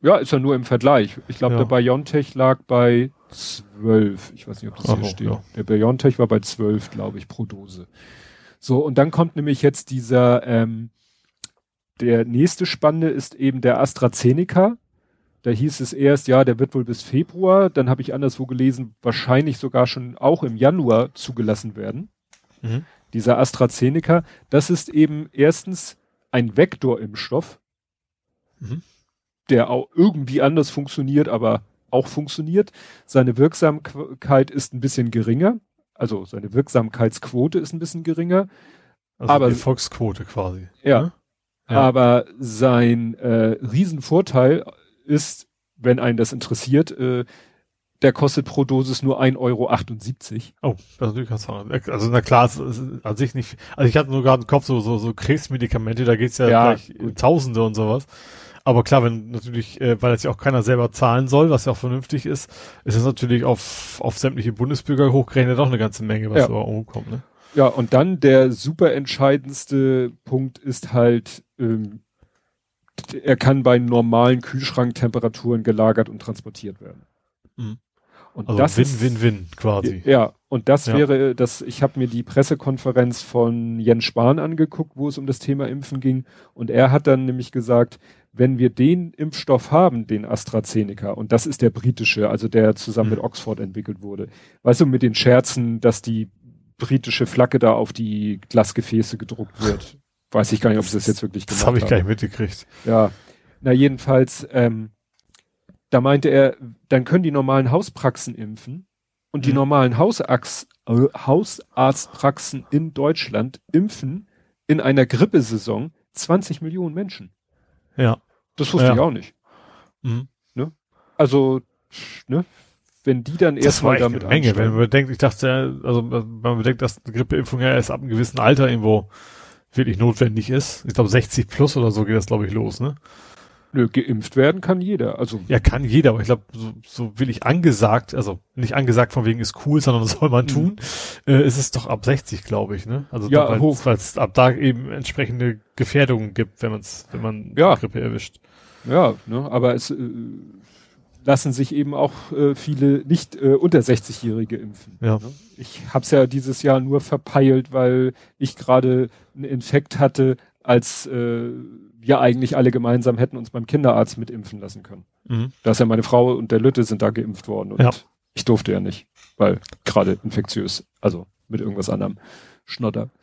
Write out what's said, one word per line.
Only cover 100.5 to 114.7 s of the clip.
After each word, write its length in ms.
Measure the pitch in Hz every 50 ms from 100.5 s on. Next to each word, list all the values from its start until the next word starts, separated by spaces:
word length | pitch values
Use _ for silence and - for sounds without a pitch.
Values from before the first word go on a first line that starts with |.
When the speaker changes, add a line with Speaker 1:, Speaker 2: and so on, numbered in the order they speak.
Speaker 1:
ich 100 | 110 107
gar 100 | - 120
nicht, 100 | 107 107
ob 40 | 104
sie 120 | - -
das 100 | 104 92
jetzt 160 | - 104 - -
wirklich 240 | 101 - 104 95
Speaker 2:
Das 120 | - - 98
Speaker 1:
gemacht 80 | - -
Speaker 2:
hab 80 | 123
ich 60 | 120 -
Speaker 1:
haben. 60 | 101
Speaker 2:
gar 60 | 127 104
nicht 80 | 90 95
mitgekriegt. 580 | 110 107 - - - - 110 98 92 - - _ _ - -
Speaker 1:
Ja. 280 | 107 113 113 110 98 95 - _ _ - _ _ _ _ _
Na, 100 | - 135
jedenfalls, 720 | 127 127 139 143 135 127 - - 135 131 131 127 - - - -
ähm, 400 | - 131 120 120 113 110 110 110 _ _ _ _ _ _ _ _ _ - _ _ _ _ _ _ - _ _ _
da 100 | - 127
meinte 280 | 120 135 143 143 139 156
er, 280 | 139 139 139 135 - _ 135 120 117 _ _ _
dann 160 | 147 131 127
können 180 | 123 156 180 185
die 80 | 160
normalen 400 | 143 143 135 131 135 135 135 123
Hauspraxen 640 | 127 170 208 - - - - 135 120 - - - 120
impfen 540 | - 113 104 110 110 - - 131 170 190 _ _ _ _ _ _ _ _ _
und 140 | - 147 127
die 40 | 127
Speaker 2:
Mhm. 40 | 120
Speaker 1:
normalen 420 | 139 139 135 147 143 131 127 120
Hausax-, 720 | 117 160 208 226 - - - 127 120 - - - - - _ _ _ _ -
äh, 180 | 117 120 127 139 -
Hausarztpraxen 1500 | - - - 139 170 214 - - - - _ _ - 131 131 139 - - - - - - 139 143 - - - - 135 - _ -
in 200 | 147 160 160 143
Deutschland 640 | - 139 147 160 160 - - 131 104 113 131 131 - _ _ -
impfen 540 | 156 190 208 - - - 131 143 190 - _ _ _ _ _ _ _ _
in 140 | _